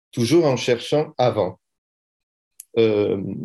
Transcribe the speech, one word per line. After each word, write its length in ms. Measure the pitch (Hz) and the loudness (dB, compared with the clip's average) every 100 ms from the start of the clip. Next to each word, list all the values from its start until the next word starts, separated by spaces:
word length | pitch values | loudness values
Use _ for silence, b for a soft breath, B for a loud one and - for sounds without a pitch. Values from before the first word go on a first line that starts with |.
| _ | _
toujours 340 | - 113 170 151 | -4 2 4 2
en 100 | 123 | 2
cherchant 560 | - 160 - 151 - - | 0 -2 0 -2 -2 0
avant. 400 | 123 104 90 - _ _ _ _ _ _ _ _ _ - - 117 | 0 0 -2 -6 _ _ _ _ _ _ _ _ _ -20 -6 0
Euh, 420 | 110 104 101 98 95 - | 2 2 0 -2 -6 -10